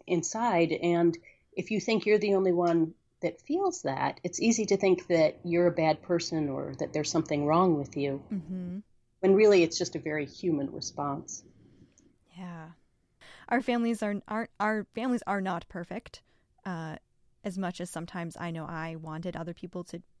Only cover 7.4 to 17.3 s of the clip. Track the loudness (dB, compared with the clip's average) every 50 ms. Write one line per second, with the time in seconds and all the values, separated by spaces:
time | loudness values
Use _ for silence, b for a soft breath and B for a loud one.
7.4 | 2 2 4 4 6 4 4 2 0 -4 -4 -4 -2 -2 -4 -4 -6 -6 -8 -8
8.4 | -6 -6 -8 -8 -8 -8 -8 -10 -12 _ _ _ _ _ _ _ 4 6 6 8
9.4 | 8 8 8 8 6 4 2 -2 -4 -4 -4 -6 -6 -4 -4 -4 -4 -6 -8 -4
10.4 | -2 0 0 0 0 -4 -6 -8 -12 -10 -8 -6 -4 -4 -4 -6 -8 -10 -14 -16
11.4 | -16 -20 -20 _ -20 -20 _ -20 -20 -20 _ _ _ _ _ _ _ _ -18 -14
12.4 | -14 -12 -12 -14 -16 -18 -20 _ _ _ _ _ _ _ _ _ B B B B
13.4 | B B 0 0 2 2 0 2 2 0 0 -2 -2 -4 -4 -4 -6 -6 -6 -6
14.4 | -6 -6 _ -2 -2 0 0 -2 -4 -6 -6 -4 -2 -2 -2 -2 -2 -2 -2 -2
15.4 | -2 -2 -4 -6 -6 -10 -10 -10 -10 -10 -10 -12 -12 -14 -20 -20 _ _ _ _
16.4 | _ _ _ _ -10 -8 -8 -6 -8 -8 -10 -12 _ _ _ _ _ _